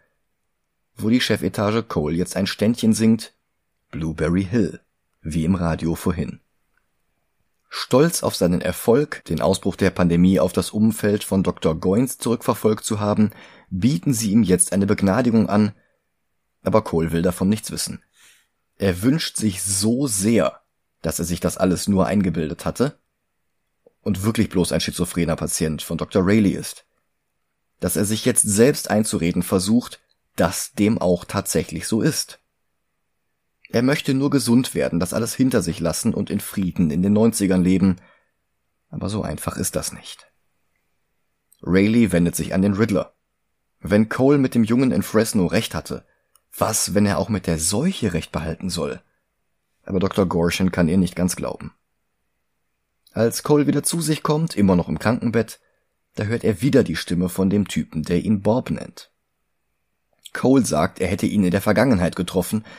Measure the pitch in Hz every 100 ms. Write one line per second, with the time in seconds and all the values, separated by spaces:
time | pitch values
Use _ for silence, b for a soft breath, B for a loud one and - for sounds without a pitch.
0 | _ _ _ _ _ _ _ _ _ -
1 | 104 123 - 107 92 104 104 113 113 -
2 | 76 82 90 - 98 - 104 120 113 107
3 | 113 110 - _ _ _ _ _ _ 76
4 | 80 76 80 90 95 117 90 - _ _
5 | _ _ 82 80 80 92 85 80 82 80
6 | - 80 - - _ _ _ _ _ _
7 | _ _ _ _ _ _ _ - - 127
8 | 165 - - - 90 87 - 92 - 139
9 | 151 - - 82 78 98 98 - 98 -
10 | 87 85 92 92 82 - 90 107 110 107
11 | 107 104 - 98 87 - 90 80 92 104
12 | 131 - 123 113 - 110 107 107 - 104
13 | 104 104 107 B B B B 92 113 160
14 | 147 113 110 107 92 92 - 98 98 104
15 | 98 104 123 110 98 104 104 - _ _
16 | _ _ _ _ _ _ - 110 - 82
17 | 80 82 90 87 95 110 - - - -
18 | _ b b b b _ _ - 98 90
19 | 117 160 - - 107 92 - 98 107 123
20 | 143 95 101 110 69 - _ _ _ _
21 | 80 - 82 85 87 - 92 85 - 98
22 | 87 98 92 82 78 85 82 - 135 -
23 | _ _ _ _ _ _ _ _ _ _
24 | 117 95 104 113 95 95 82 85 - -
25 | 87 87 80 80 76 - 80 76 - 82
26 | 78 - 92 110 101 - - - _ _
27 | _ _ _ _ _ _ _ - 87 -
28 | 101 107 127 - - 101 123 147 - 107
29 | 110 98 82 90 87 98 95 117 - -
30 | _ _ _ - 87 - - - 104 117
31 | 90 87 - 101 92 82 - 85 - 110
32 | 151 - - - _ _ _ _ _ _
33 | _ _ _ _ _ _ - 113 127 147
34 | - 135 139 139 113 117 127 - 67 85
35 | 87 - 113 - 131 123 85 80 82 78
36 | 113 - 95 104 - - 92 - 82 76
37 | 98 104 113 - 98 92 90 92 95 90
38 | b b b b _ _ _ _ _ -
39 | 92 104 - 73 - - - - - -
40 | - - - _ _ _ _ _ _ _
41 | _ _ _ _ _ _ - 92 104 117
42 | 107 87 85 - - 92 98 98 110 90
43 | - _ _ _ _ _ _ _ 80 104
44 | 110 - 131 147 131 120 110 120 131 -
45 | - 110 110 107 87 110 - 85 - 65
46 | _ _ _ _ _ - 101 110 - 92
47 | 101 82 95 101 - 80 82 107 170 190
48 | 104 85 - - 80 80 95 87 71 58
49 | _ _ _ _ _ _ _ _ - 95
50 | 92 - 92 87 85 - 92 95 82 95
51 | 87 - 90 - 64 - - _ _ _
52 | _ _ _ _ _ _ _ _ _ _
53 | _ - 117 - - 147 143 143 - 170
54 | 151 151 - 151 165 - 98 92 - 82
55 | 104 123 120 113 110 - _ _ _ _
56 | _ - 104 117 - 101 139 135 87 82
57 | - 87 90 - 95 104 98 117 - 80
58 | 76 87 82 104 101 123 - - - -
59 | - _ _ _ _ _ _ _ _ _
60 | _ _ - - 123 135 95 76 85 -
61 | 87 98 101 104 90 101 107 101 135 101
62 | 82 - 90 95 - 107 B